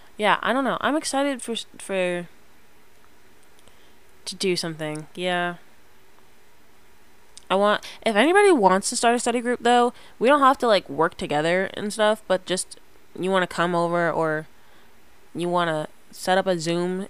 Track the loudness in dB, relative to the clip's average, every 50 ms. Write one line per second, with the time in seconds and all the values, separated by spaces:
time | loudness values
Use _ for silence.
0 | -20 -16 -6 -2 2 2 2 2 2 0 0 0 -2 -2 -2 -2 -2 -2 -2 -2
1 | -2 -2 -2 -2 -2 -2 -4 -6 -8 -8 -8 -8 -10 -12 -16 -16 -10 -6 -4 -2
2 | -2 -2 -4 -6 -8 -12 -16 -20 -20 -20 -20 -20 -20 -20 -20 -20 -20 -20 -20 -20
3 | -20 -20 -20 -20 -20 -20 -20 -20 -20 -20 -20 -20 -20 -20 -20 -20 -20 -20 -20 -20
4 | -20 -20 -20 -18 -14 -14 -8 -4 -2 -2 -2 -2 -4 -6 -8 -8 -8 -8 -8 -10
5 | -12 -14 -10 -8 -6 -4 -2 -2 -4 -4 -6 -10 -16 -20 -20 -20 -20 -20 -20 -20
6 | -20 -20 -20 -20 -20 -20 -20 -20 -20 -20 -20 -20 -20 -20 -20 -20 -20 -20 -20 -20
7 | -20 -20 -20 -20 -20 -20 -20 -12 -4 -2 0 2 2 2 0 0 -4 -10 -10 -4
8 | -2 0 2 4 4 6 6 6 6 6 6 6 4 4 4 2 0 -2 -2 0
9 | 2 2 2 2 0 -2 -2 -2 -2 -2 -2 0 2 4 4 4 4 2 -2 -6
10 | -18 -16 -6 0 2 4 4 6 6 4 4 4 2 2 2 2 0 -2 -2 0
11 | 0 0 -2 -4 -6 -2 -2 0 0 0 0 0 -2 -4 -6 -8 -8 -6 -2 0
12 | 2 2 0 0 -2 -2 -2 -2 -2 -2 -4 -4 -4 -6 -12 -20 -20 -20 -20 -20
13 | -20 -16 -8 -4 -2 0 0 0 0 0 -2 -2 0 0 0 0 0 0 0 0
14 | 0 0 0 -2 -2 -2 -2 -4 -8 -10 -16 -20 -20 -20 -20 -20 -20 -20 -20 -20
15 | -20 -20 -20 -20 -20 -14 -8 -6 -4 -2 0 0 0 0 -2 -4 -6 -8 -12 -18
16 | -20 -20 -16 -6 -2 0 2 2 2 0 -2 -2 -2 -2 -2 -2 -2 -4 -4 -6
17 | -8